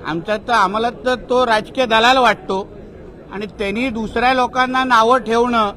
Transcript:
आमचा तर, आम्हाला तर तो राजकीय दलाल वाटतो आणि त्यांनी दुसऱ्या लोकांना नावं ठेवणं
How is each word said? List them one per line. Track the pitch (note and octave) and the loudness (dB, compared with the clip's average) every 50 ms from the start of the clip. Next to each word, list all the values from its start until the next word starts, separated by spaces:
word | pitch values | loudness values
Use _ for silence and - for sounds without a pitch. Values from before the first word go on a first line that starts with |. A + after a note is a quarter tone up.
| - | -8
आमचा | C#3 D#3 E3+ E3 - G#3 G#3+ | -6 -6 -6 -4 -4 -4 -4
तर, | G#3 - | -2 0
आम्हाला | A#3+ A3+ G3 F#3 G3 A3 A3+ A#3+ A#3 A#3+ - | 2 2 2 2 0 -2 -4 -4 -6 -4 -4
तर | B3+ B3+ B3 - - | -4 -4 -4 -4 -2
तो | B3+ B3 B3+ | 0 0 2
राजकीय | B3 A3+ G#3+ G#3+ - - C4 B3+ | 2 0 -2 -2 -4 -4 -4 -2
दलाल | A3+ A3+ A3 A3+ A#3+ C4 | 2 2 4 4 4 4
वाटतो | C4+ B3+ A3+ G3+ - - - F#3+ F#3+ G3+ - - - - - - - - - - - - - | 6 4 2 2 0 -4 -6 -6 -6 -6 -8 -16 -20 -20 -20 -20 -20 -20 -20 -20 -20 -20 -14
आणि | - - G#3+ G3 - - | -12 -10 -10 -12 -8 -6
त्यांनी | G#3+ G3 G3 A3+ B3+ C4+ | -6 -4 -2 -2 -4 -4
दुसऱ्या | A3 A3+ A3 G3+ - A#3 A#3+ B3+ C4 | -4 -4 -8 -4 -2 0 0 2 2
लोकांना | B3+ B3 A#3+ - B3+ B3+ B3+ B3+ C4 C4 | 2 0 0 0 -2 -2 0 0 -2 0
नावं | C4 B3 A3+ A3+ A3+ B3 B3+ | 4 4 4 6 4 4 2
ठेवणं | G3+ G#3+ A3+ A#3 A#3+ B3 A#3+ A#3 G#3+ G3+ G3 | 2 0 0 2 2 2 2 0 0 0 -2